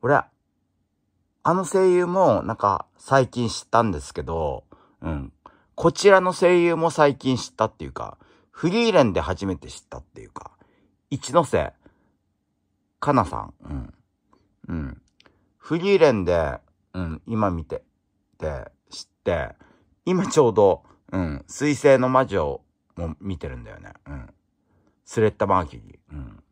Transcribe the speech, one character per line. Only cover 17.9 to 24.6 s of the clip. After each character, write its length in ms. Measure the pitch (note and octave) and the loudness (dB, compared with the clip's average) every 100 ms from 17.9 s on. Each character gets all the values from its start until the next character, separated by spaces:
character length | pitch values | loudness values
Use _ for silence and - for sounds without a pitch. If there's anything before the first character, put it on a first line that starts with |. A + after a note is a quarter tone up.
| _ _ _ _ _ | _ _ _ _ _
で、 320 | D#2 C#2 - _ _ | -10 -8 -14 _ _
知 140 | - | -20
っ 20 | - _ | -20 _
て、 320 | - E2+ B1 - _ _ _ _ | -4 -4 -4 -12 _ _ _ _
今 220 | - F#3 F#3+ | -2 -2 0
ち 140 | - | 2
ょ 100 | B2+ | 4
う 20 | |
ど、 300 | G#2+ G2+ E2 _ _ _ | 6 4 4 _ _ _
う 40 | F#2 | -4
ん、 280 | F2 C#2+ - | -4 -6 -12
水 300 | - D3 C#3 | -6 -2 2
星 200 | C#3+ C3+ | 4 4
の 100 | B2+ | 4
魔 180 | C3 C3 | 2 2
女 340 | F#2+ D2+ C#2 _ _ _ - | -2 -4 -6 _ _ _ -10
も 180 | E2+ D#2 | -10 -8
見 180 | G2+ F2 | -10 -10
て 100 | C#2+ | -10
る 80 | B1 | -14
ん 60 | |
だ 80 | A#1 | -16
よ 80 | - | -20
ね。 140 | - - | -20 -20
う 60 | - | -16
ん。 240 | C#3+ - _ _ _ | -16 -16 _ _ _